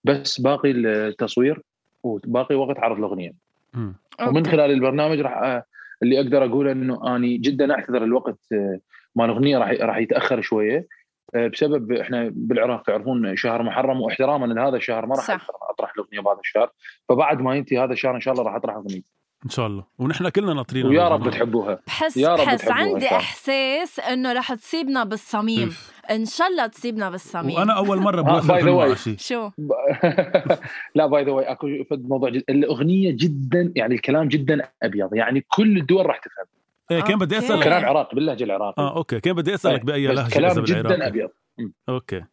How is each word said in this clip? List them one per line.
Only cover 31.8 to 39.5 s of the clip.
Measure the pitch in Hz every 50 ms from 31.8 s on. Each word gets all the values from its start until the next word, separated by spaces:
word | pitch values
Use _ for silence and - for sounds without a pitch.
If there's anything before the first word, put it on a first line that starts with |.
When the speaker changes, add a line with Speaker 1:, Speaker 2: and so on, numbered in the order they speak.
| 135 _
Speaker 1:
فد | 151 135 123 127
موضوع | 135 131 135 127
جد-، | 117 135 123 -
الأغنية | 135 143 147 - 151 - 147 165 185 190 190 180
جدًا، | 135 117 151 175 147 139 135 123 147 175 180 175 175
يعني | 135 110 117 123
الكلام | 113 - - 143 156 160 139
جدًا | 139 151 135 127 156 143 - - _ _
أبيض، | - 113 98 104 98 92 104
يعني | 113 113 117 131 135 - _
كل | - - 220 220 208
الدول | 180 147 127 180 190 -
راح | 151 131 -
تفهم. | - - - - 92 _ _ _ _ _ _ _ _ _
Speaker 2:
إيه، | 170 170
كان | 190 214 202 214
بدي | 190 156 196
Speaker 3:
أوكي. | 220 247
Speaker 2:
أسألك. | 247 214 170 147
Speaker 1:
كلام | 151 170 180 -
عراقي، | 120 139 151 135 - -
باللهجة | 131 151 156 127 107 123
العراقية. | 107 98 98 104 101 - 151
Speaker 2:
آه، | 143 139 143
أوكي، | 165 160 - 120 110
كان | - 175 185
بدي | 170 156 175